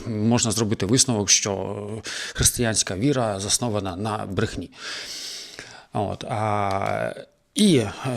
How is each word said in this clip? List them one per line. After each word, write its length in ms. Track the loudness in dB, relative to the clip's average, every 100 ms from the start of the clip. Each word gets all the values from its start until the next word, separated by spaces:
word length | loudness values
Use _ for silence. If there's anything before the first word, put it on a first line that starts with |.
| -4
можна 440 | 0 4 4 4
зробити 360 | 2 0 0 2
висновок, 440 | 4 4 2 4
що 580 | 4 4 -2 -4 -6 -8 -10 -8 -8 -6
християнська 600 | 2 2 4 2 2 0 0
віра 440 | 2 2 0 -2
заснована 560 | 0 0 0 -2 -2 -4
на 300 | -4 -4 -4
брехні. 400 | -2 -2 -2 -10 -10 -10 -10 -10 -10 -10 -12 -14 -16 -16 -18 -8
От, 320 | -4 -2 -4
а... 920 | -4 -2 0 2 0 0 0 0 -2 -6 -12 _ _
і 280 | 4 6 6 4 -4 -4